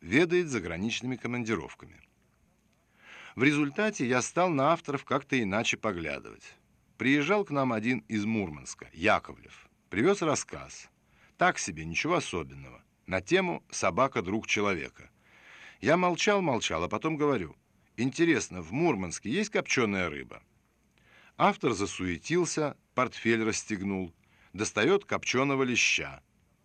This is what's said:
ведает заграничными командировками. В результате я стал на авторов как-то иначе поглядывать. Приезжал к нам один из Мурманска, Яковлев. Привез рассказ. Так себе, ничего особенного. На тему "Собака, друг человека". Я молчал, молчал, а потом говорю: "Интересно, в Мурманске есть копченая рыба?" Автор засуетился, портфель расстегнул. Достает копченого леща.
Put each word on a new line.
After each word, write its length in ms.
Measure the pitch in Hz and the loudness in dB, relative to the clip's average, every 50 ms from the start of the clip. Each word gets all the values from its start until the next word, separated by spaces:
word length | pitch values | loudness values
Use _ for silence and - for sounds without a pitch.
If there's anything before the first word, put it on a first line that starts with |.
| - | -4
ведает 460 | 82 98 143 180 170 175 180 180 151 | 0 2 4 4 4 2 0 0 0
заграничными 680 | 131 110 82 85 85 85 98 117 110 - 113 127 127 | -2 -4 -4 -4 -4 -4 -4 -4 -4 -4 -6 -6 -6
командировками. 800 | 107 - 117 120 123 117 110 113 101 - - - - - - 90 - - _ _ _ _ _ _ _ _ _ _ _ _ _ _ _ _ _ _ _ - - - - - - - | -6 -6 -6 -6 -4 -4 -2 -2 -4 -4 -8 -14 -18 -20 -20 -20 -20 -20 _ _ _ _ _ _ _ _ _ _ _ _ _ _ _ _ _ _ _ -20 -20 -20 -20 -20 -12 -2
В 80 | 104 120 | 2 4
результате 640 | 147 147 147 151 143 139 - 214 214 208 - 139 | 4 4 4 2 0 0 0 -2 -2 0 -2 0
я 140 | 117 127 127 | 2 2 2
стал 300 | 123 - - 175 180 185 | 0 0 0 0 2 2
на 220 | 165 135 135 151 170 | 2 2 4 4 2
авторов 340 | 165 - - 139 131 - | 2 0 -4 -6 -6 -2
как-то 360 | - 123 143 - - 139 127 113 | -2 -2 -2 0 0 0 0 2
иначе 360 | 95 95 110 - - - 107 | 2 0 0 0 0 -2 -2
поглядывать. 760 | - 110 95 85 82 76 71 65 50 53 53 53 - - - _ _ _ _ _ _ _ _ - | -2 -4 -4 -4 -4 -6 -6 -8 -10 -14 -18 -18 -20 -20 -20 _ _ _ _ _ _ _ _ -2
Приезжал 480 | 113 127 139 147 143 156 202 214 196 | 2 2 4 4 4 2 2 2 2
к 40 | 202 | 0
нам 220 | 143 139 135 127 117 | 0 0 0 2 0
один 280 | 110 107 120 131 123 - - | 0 0 0 0 -2 -2 -4
из 180 | 113 107 101 | -4 -2 0
Мурманска, 640 | 110 113 110 98 82 76 69 64 - - - - - - | 0 0 0 -2 -2 -6 -10 -12 -16 -16 -16 -18 -18 -6
Яковлев. 760 | 76 85 107 101 85 - - - 58 - - - - - - _ _ _ _ | 0 4 4 4 4 2 -2 -14 -18 -20 -20 -20 -20 -20 -20 _ _ _ _
Привез 320 | 90 95 123 185 202 202 | -2 2 2 2 2 2
рассказ. 680 | 180 156 131 - - - - 73 67 69 - - - - _ _ _ _ _ _ _ _ _ - | 2 0 0 0 -2 -6 -10 -14 -14 -14 -16 -18 -20 -20 _ _ _ _ _ _ _ _ _ 2
Так 200 | 165 180 170 - | 2 2 2 0
себе, 260 | - - 85 156 80 | -4 -8 -8 -8 -8
ничего 320 | 82 82 - - 147 180 | -6 -4 -2 0 0 0
особенного. 680 | 160 - - - 87 78 65 65 69 67 65 - - _ _ _ _ _ | 0 0 -2 -4 -6 -6 -6 -10 -16 -18 -18 -20 -20 _ _ _ _ _
На 140 | - 90 95 | -4 -4 -4
тему 440 | - - 170 190 190 175 165 - - _ | 0 2 2 2 2 0 -2 -6 -8 _
"Собака, 520 | - - - 98 85 98 131 139 - 123 95 | -6 -2 -2 0 2 2 2 2 0 -2 -2
друг 240 | 90 101 113 101 | 0 -2 -2 -2
человека". 640 | - - 107 101 101 95 80 67 64 - - - - _ _ _ _ - - - - - - - - - - | 0 0 0 2 0 0 -2 -4 -8 -12 -18 -20 -20 _ _ _ _ -20 -20 -20 -20 -20 -20 -20 -20 -14 -4
Я 160 | - 117 160 | 2 2 4
молчал, 460 | 180 180 180 170 165 - 214 208 196 180 | 4 4 2 0 2 2 2 2 4 2
молчал, 420 | 156 127 107 - - 85 80 87 | 2 0 0 0 -2 -2 -2 -2
а 40 | 87 | -2
потом 280 | 101 110 - 160 160 | -2 -2 -2 -2 -2
говорю: 400 | 143 147 147 135 107 85 78 - _ _ _ _ _ _ _ _ | 0 0 2 2 0 -2 -6 -10 _ _ _ _ _ _ _ _
"Интересно, 680 | - 120 135 - - 170 170 151 110 90 - 85 92 85 | -2 -2 -2 0 2 4 4 4 4 2 -2 -6 -10 -10
в 100 | 78 98 | -6 -2
Мурманске 580 | 139 170 170 135 98 92 87 82 - - 101 | 2 2 2 2 2 -2 -6 -8 -8 -6 -4
есть 200 | 135 196 214 - | -2 -2 -2 -2
копченая 580 | - 202 - - - 135 117 104 98 95 90 82 | -2 -2 -2 0 0 2 2 2 2 0 -2 -2
рыба?" 340 | 73 69 64 58 - - - _ _ _ _ _ _ _ _ _ _ _ _ _ - - - - _ | -4 -6 -10 -12 -16 -20 -20 _ _ _ _ _ _ _ _ _ _ _ _ _ -20 -20 -20 -14 _
Автор 360 | - 151 196 196 - - 143 113 | 0 2 2 2 2 0 0 0
засуетился, 1040 | 90 101 90 - - 92 92 87 80 - - 156 180 175 - - 156 151 139 - - _ _ _ | 0 -2 -4 -4 -4 -4 -4 -4 -4 -4 0 0 0 0 0 0 -2 -2 -2 -4 -8 _ _ _
портфель 480 | - 127 113 - - - 113 117 113 110 | -2 -2 -2 -2 -2 0 2 2 2 2
расстегнул. 720 | 110 104 - - - 110 92 95 98 98 95 92 85 - _ _ _ _ _ _ _ - | 0 -2 -2 -4 -6 -6 -4 -2 -2 -2 -4 -4 -6 -10 _ _ _ _ _ _ _ -6
Достает 520 | 90 107 - - 107 107 151 196 202 196 | -4 -4 -2 0 2 4 4 4 4 2
копченого 600 | - - 95 - - - 123 135 143 139 131 135 | 0 -2 -2 -2 0 0 2 2 2 2 2 0
леща. 580 | 123 120 107 - - - - 73 69 - - - _ _ _ _ _ _ _ _ | 2 2 2 2 4 2 0 -2 -4 -10 -16 -20 _ _ _ _ _ _ _ _